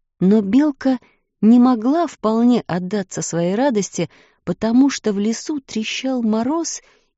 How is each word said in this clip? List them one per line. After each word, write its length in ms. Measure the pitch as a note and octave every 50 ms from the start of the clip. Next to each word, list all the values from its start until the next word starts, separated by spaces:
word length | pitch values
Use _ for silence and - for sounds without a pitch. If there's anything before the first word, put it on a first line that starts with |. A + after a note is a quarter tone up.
| _ _ _ -
Но 220 | F3 F#3 G#3 A3+
белка 560 | G3+ F#3+ G#3 C4+ D4+ D4+ C#4 - - C4 C4 A#3+ _ _ _ _ _ _ _ -
не 180 | - A3 A#3+ B3
могла 480 | A#3+ B3+ B3+ A3 G#3 B3 D4 E4+ E4+
вполне 560 | C#4 - - - G#3+ A3 A3+ A#3 A#3+ B3 G#3+ -
отдаться 560 | - D#3+ F#3 F3+ F3+ G3+ G#3 F#3 - - -
своей 320 | D#3+ - - E3 E3+ F3 F#3+
радости, 560 | G#3+ C4+ D4 A3+ G#3 F#3+ - - - E3+ - _ _ _ _ _ _ -
потому 460 | - F3+ - - A3 A#3 B3+ C#4 C#4
что 240 | C4 - - A3 G3+
в 40 | G3
лесу 420 | G3+ A3 A3+ - - - D#4 C#4+
трещал 640 | - - - G#3+ A3 - - - - C4 C4 B3
мороз, 600 | A#3 G#3+ G#3+ A3 A#3 B3+ D#4 E4+ E4 - - - _ _ _ _ _ _ _